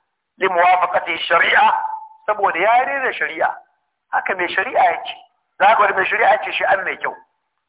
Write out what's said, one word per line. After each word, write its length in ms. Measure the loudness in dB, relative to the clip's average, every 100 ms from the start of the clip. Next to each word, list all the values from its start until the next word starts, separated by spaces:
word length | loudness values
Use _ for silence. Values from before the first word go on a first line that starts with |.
| _ _ _ _
Li 100 | -2
muwafaqati 680 | 2 4 2 2 -2 -4 -8
shari'a, 680 | 0 2 2 4 2 0 -4 -10 -16 _ -6
saboda 320 | -2 -2 0
ya 180 | 2 2
yi 240 | 0 -4
da 80 | -4
shari'a. 380 | -4 -6 -2 -4 -4 _ _ _ _ _
Haka 220 | -4 -4 -4
mai 120 | -2
shari'a 360 | -2 -2 2
ya 180 | 2 0
ce. 100 | -8 -14 _ _ _ _
Za 160 | 4 4
ka 40 |
wani 100 | 2
mai 120 | 2 -2
shari'a 320 | 2 2 2
ce 80 | 0
shi 120 | -4
an 200 | 0 0
mai 120 | -2 -6
kyau. 180 | -8 -10 _ _ _ _